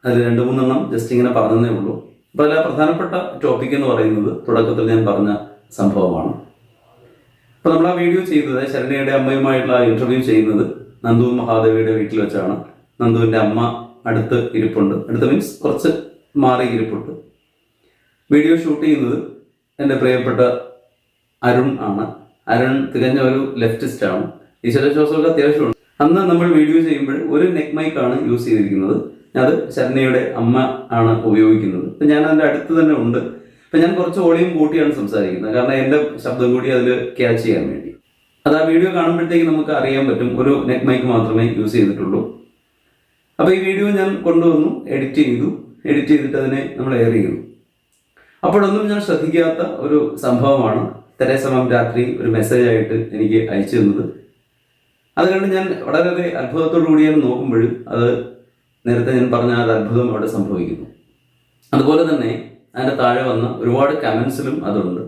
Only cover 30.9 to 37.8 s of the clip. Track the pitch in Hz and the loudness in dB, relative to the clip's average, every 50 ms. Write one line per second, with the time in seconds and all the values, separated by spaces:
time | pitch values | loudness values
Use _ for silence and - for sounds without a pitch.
30.9 | 117 117 113 113 113 110 110 113 104 110 110 110 110 104 101 95 90 90 - - | 0 2 2 2 2 2 0 2 4 4 6 6 4 4 2 -2 -4 -4 -6 -8
31.9 | - - 147 147 151 151 156 160 156 151 151 143 139 147 - - 165 165 160 151 | -6 0 2 2 4 4 4 2 2 2 2 2 0 -2 -2 0 2 2 4 4
32.9 | 151 127 117 117 117 120 - - - - - - _ _ _ _ - 160 170 175 | 2 2 0 0 0 -2 -4 -6 -12 -14 -20 -20 _ _ _ _ 2 2 2 4
33.9 | 175 180 180 170 170 196 180 165 165 165 175 180 165 156 151 151 - 160 147 143 | 2 0 -2 -2 -2 0 2 2 4 4 2 0 2 0 0 2 2 2 2 2
34.9 | - - 104 101 - 107 98 92 90 - 107 110 113 123 123 131 135 131 135 135 | 0 -2 -4 -4 -2 -2 -2 -2 -4 -6 -6 -2 -2 0 0 0 0 0 0 2
35.9 | 143 151 147 147 - - - 131 127 127 123 123 123 127 123 131 131 123 120 127 | 2 2 0 -2 -6 -8 -8 -8 -2 0 0 2 2 0 0 0 0 2 2 2
36.9 | 127 123 - - - - 127 120 113 110 - - - - - - - - | 0 -2 -4 -8 -4 -2 0 0 0 0 0 0 0 0 -2 -4 -6 -8